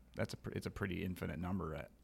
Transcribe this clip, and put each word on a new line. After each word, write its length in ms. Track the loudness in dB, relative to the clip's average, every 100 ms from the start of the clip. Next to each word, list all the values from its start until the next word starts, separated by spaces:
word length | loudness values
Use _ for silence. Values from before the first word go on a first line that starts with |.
| -8 -2
that's 160 | 0
a 60 | 0
pr-, 140 | -2
it's 140 | -2 -2
a 40 |
pretty 340 | 0 0 2
infinite 340 | 0 0 0 0
number 360 | 2 2 2
at, 160 | 0 -4 -10